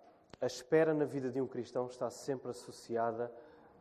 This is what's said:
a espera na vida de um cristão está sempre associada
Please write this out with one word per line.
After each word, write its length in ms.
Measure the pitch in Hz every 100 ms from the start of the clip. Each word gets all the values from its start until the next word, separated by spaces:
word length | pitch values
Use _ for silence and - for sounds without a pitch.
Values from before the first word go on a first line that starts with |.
| - - _ -
a 60 | 123
espera 440 | - - 160 160
na 140 | 156 143
vida 240 | 135 127
de 100 | 127
um 60 | 127
cristão 400 | 127 113 131 127
está 240 | - 120
sempre 400 | - - 131 123
associada 800 | 120 - - - 117 117 113 120 - - - - -